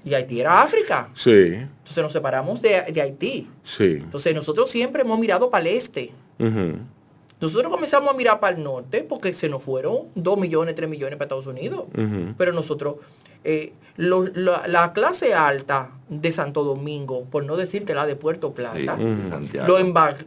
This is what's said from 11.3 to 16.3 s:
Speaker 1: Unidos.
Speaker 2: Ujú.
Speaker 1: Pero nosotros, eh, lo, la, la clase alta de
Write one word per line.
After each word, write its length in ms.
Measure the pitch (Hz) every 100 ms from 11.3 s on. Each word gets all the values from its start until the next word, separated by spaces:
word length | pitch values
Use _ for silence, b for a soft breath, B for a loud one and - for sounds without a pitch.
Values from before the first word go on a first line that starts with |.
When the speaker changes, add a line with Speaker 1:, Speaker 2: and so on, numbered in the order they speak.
| 135 135
Speaker 1:
Unidos. 340 | 127 180 370 180
Speaker 2:
Ujú. 380 | - 107 101 87 -
Speaker 1:
Pero 160 | 175
nosotros, 400 | 170 147 143 143 143 b b b b
eh, 300 | 151 156 156 - b -
lo, 260 | 180 185 185
la, 340 | 180 185 170 -
la 280 | 170 170
clase 400 | 185 285 359 269
alta 560 | 180 147 139 135 139 127 - -
de 240 | 151 165